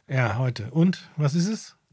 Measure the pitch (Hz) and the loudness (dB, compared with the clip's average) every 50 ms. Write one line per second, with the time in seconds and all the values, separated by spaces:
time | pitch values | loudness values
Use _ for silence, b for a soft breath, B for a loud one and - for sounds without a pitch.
0 | _ - 135 131 123 107 104 120 131 127 120 - 104 117 - 160 170 190 175 - | _ -4 0 0 0 0 0 0 -2 -2 -2 -4 -6 -2 2 2 4 4 2 0
1 | - - - - 151 143 143 170 170 208 220 - - - - _ _ _ | -6 -10 -4 -2 0 2 2 2 0 0 -2 -6 -8 -14 -20 _ _ _